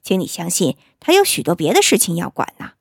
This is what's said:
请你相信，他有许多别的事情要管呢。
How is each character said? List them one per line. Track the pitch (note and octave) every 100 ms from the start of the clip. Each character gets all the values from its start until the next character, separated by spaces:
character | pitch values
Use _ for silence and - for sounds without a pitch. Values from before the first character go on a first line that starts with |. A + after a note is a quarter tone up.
请 | - F#3+
你 | -
相 | - E3+
信， | - E3+ - _ _
他 | -
有 | F#4
许 | G4 -
多 | - F3
别 | D#3
的 | C#4+
事 | G4+ -
情 | - E3+
要 | E3+
管 | - - _
呢。 | - _